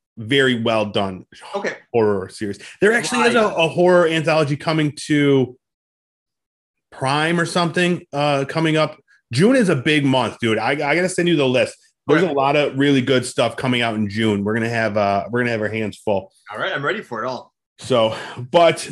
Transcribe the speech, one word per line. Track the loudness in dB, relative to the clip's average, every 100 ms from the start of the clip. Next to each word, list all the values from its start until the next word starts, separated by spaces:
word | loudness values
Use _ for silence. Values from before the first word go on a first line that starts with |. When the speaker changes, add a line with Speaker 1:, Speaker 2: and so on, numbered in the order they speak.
| _ -16
Speaker 1:
very | 0 2 2 2
well | 0 0 -2
done | -2 -4 -6 -16 -20 -12
Speaker 2:
Okay. | -8 -8 -10 _
Speaker 1:
horror | 0 2 0 -6
series. | -10 -10 -10 -14 0
There | 2
actually | 2 -2 0 2
is | 2
a, | 0
Speaker 2:
Why? | 0 -2
Speaker 1:
a |
horror | 2 4 6 4
anthology | 0 0 2 0 -2
coming | -2 0 -2 -4 -2
to | 2 4 4 2 -6 _ _ _ _ _ _ _ _ _ _ _ _ _
Prime | -6 -2 0 0 0
or | -2
something, | -2 -2 0 0 -2 -4
uh, | -2 0 0 -2
coming | -2 0 0
up. | 0 -4 _ _ -8
June | 2 4 4
is | 2
a | 2
big | 2 2 2
month, | 2 0 -2
dude. | -2 0
I, | -2
I | -2 -2 -2
gotta | -2
send | 0 0
you | 2
the | 2
list. | 2 0 -4 _ _ 0
There's | 2
Speaker 2:
Okay. | 2
Speaker 1:
a | 0
lot | 2 2
of | 0 0
really | 2 2
good | 2 0 0
stuff | -2 -2 -2
coming | -2 0
out | -2 -2
in | -4
June. | 0 0 0 -2
We're |
gonna | -2 -2
have, | -2 -2 0
uh, | 0 0 -2
we're | -4
gonna | -2
have | -2
our | -4
hands | -4 -6 -6
full. | -4 -4 -4 _ -16
Speaker 2:
All | -8
right, | -6
I'm | -4 -4
ready | -6
for | -8 -8
it | -8
all. | -8 -14 _ _ _
Speaker 1:
So, | 0 2 2 -2 -12 -14 0
but | 4 6 4 -8